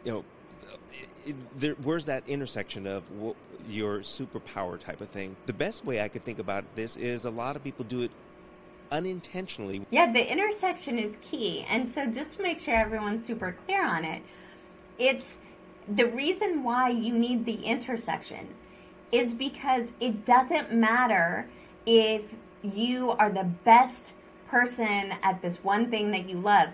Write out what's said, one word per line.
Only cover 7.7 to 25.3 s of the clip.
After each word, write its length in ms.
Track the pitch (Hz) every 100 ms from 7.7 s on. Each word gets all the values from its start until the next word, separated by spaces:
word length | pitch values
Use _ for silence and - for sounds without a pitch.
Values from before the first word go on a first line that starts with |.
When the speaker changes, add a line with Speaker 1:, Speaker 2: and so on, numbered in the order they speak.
| - 113
Speaker 1:
do 160 | 123
it 100 | 120 - - - - - - - -
unintentionally. 920 | 147 185 185 - 180 190 - 101 98 -
Speaker 2:
Yeah, 220 | 254 285
the 200 | 226 -
intersection 680 | 302 415 415 370 - - 233
is 180 | 208 -
key. 440 | - 294 208 165 -
And 180 | 220 240
so 180 | - 269
just 240 | 240 302
to 80 | -
make 160 | 370 320
sure 160 | - 226
everyone's 500 | 220 220 208 220 -
super 320 | 226 185 180 -
clear 200 | 392 320
on 180 | 180
it, 200 | 165 - - - - - - - - -
it's 400 | 254 233 - - - - - - -
the 200 | 208 233
reason 560 | 247 285 370 415 320
why 260 | 254 240 254
you 240 | 240 214
need 320 | 233 240 247 240
the 180 | 208
intersection 920 | - 233 247 233 - 156 - - - - - - - - -
is 220 | 240 247
because 540 | 233 269 - 285 262 226 -
it 260 | 247 208 -
doesn't 480 | 240 254 349 -
matter 760 | 233 226 233 247 196 170 190 233 - - - -
if 500 | 226 220 214 208 - - -
you 500 | 208 196 233 254 254
are 180 | - 214
the 120 | 185
best 680 | 185 175 - 226 254 - - - - - -
person 680 | 247 247 240 226 202 196 180
at 180 | 196